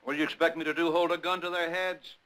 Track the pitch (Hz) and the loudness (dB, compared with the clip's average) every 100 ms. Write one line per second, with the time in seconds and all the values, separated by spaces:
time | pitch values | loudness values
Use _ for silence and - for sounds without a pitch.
0 | 123 147 151 - 165 165 156 156 170 160 | -4 -2 -2 2 2 2 -4 0 2 4
1 | 170 170 170 185 175 175 170 175 185 180 | 2 0 -2 -2 -2 -2 -2 -2 -2 -4
2 | - - | -12 -20